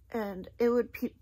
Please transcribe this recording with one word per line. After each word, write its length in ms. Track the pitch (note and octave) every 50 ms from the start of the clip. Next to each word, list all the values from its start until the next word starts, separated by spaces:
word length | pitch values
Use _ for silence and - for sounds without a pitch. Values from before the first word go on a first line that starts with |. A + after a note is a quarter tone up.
| - -
and 380 | - A#3 G#3 G3+ G3 F#3 - - - -
it 80 | A#3 A#3+
would 240 | A#3+ B3 A#3 A#3
pe-, 220 | - - B3 - - _